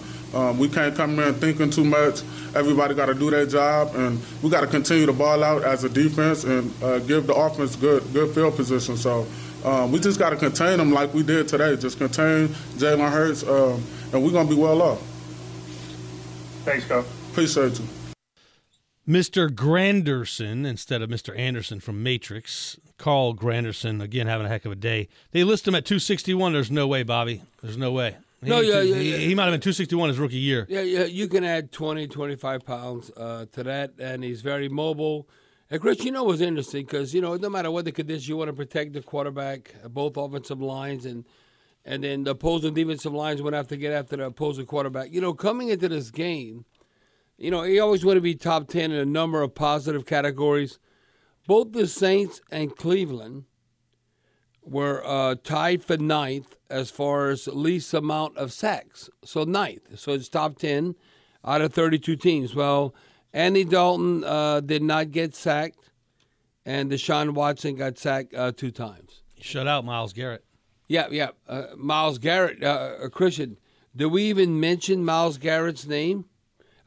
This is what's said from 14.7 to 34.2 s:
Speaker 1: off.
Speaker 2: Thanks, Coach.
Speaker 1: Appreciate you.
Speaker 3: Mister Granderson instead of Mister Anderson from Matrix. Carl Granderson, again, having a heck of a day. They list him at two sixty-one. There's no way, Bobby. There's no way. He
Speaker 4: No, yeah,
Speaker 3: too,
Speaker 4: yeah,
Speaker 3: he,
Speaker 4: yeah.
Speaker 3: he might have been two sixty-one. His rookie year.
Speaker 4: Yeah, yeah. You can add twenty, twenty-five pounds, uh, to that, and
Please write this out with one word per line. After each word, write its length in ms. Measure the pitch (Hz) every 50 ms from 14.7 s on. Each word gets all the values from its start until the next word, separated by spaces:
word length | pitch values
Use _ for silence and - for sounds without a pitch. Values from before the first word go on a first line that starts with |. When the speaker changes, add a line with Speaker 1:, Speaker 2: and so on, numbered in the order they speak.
| 156 165
Speaker 1:
off. 200 | 175 151 113 104 - - - - - - - - - - - - - - - - - - - - - - - - - - - - - - - - -
Speaker 2:
Thanks, 220 | 151 139 123 120
Coach. 200 | - 135 120 123 - - - - -
Speaker 1:
Appreciate 480 | - 175 165 151 - 147 135 123 120 113
you. 80 | 110 - - - - - - - _ _ _ _ _ _ _ _ _ _ _ _ _ _ _ _ _
Speaker 3:
Mister 440 | 151 160 185 170 - - 190 170 151
Granderson 1160 | 123 107 131 151 165 180 190 196 202 202 165 143 135 127 113 - - - 113 104 110 127 143
instead 360 | 139 117 - - - 131 117
of 80 | 113 113
Mister 240 | 120 113 - - 95
Anderson 440 | 117 127 127 127 117 101 - 113 98
from 240 | - 120 104 104 113
Matrix. 760 | 127 127 117 - - 101 113 - - - - - - - - _ _ _ -
Carl 360 | - 151 143 135 131 120 113
Granderson, 680 | 98 117 120 117 120 120 113 104 - - 113 110 104
again, 260 | 101 104 110 127 117 110
having 180 | 113 110 107
a 40 | 101
heck 160 | 113 104 -
of 60 | 107
a 40 | 101
day. 320 | 98 104 117 113 110 104 - _ _ _ _
They 120 | - 175 175
list 240 | 202 220 - - 202
him 80 | 175
at 100 | 165 135
two 140 | - 202 180
sixty-one. 540 | - - 202 151 - 190 185 185 185 175 156
There's 180 | 143 127 110
no 160 | 143 151 143 135
way, 160 | 139 131 120
Bobby. 380 | 113 120 117 117 120 117 98 - - _ _
There's 160 | - 110 107 123
no 140 | 131 123
way. 260 | 127 131 123 110 95 - - _ _ _ 123
He 60 | -
Speaker 4:
No, 100 | 233 240
yeah, 220 | 220 214 208 196
Speaker 3:
too, 60 | 190 190
Speaker 4:
yeah, 80 | 190 139
Speaker 3:
he, 140 | 147 151
Speaker 4:
yeah. 60 | 156 151
Speaker 3:
he 180 | 156 165 190
might 100 | 202 190
have 80 | 180 170
been 80 | 147
two 100 | - 196 180
sixty-one. 360 | - 180 135 170 170 170 151
His 100 | 131 127
rookie 180 | 147 127 127 131
year. 280 | 135 139 131 120 101 -
Speaker 4:
Yeah, 120 | 190 196
yeah. 220 | 190 185 185 180 180
You 220 | 175 175 185 214 180
can 160 | 180 190 180
add 280 | 175 165 160 147 127
twenty, 360 | - - 156 156 156 156 151 139
twenty-five 580 | 127 139 143 143 143 131 - 135 131 127 127
pounds, 460 | - 127 120 123 127 123 120 120 117 - 117
uh, 280 | 113 117 113 113 117 113 -
to 100 | 131 123
that, 300 | 131 135 139 139 131 - -
and 240 | 127 131 127 127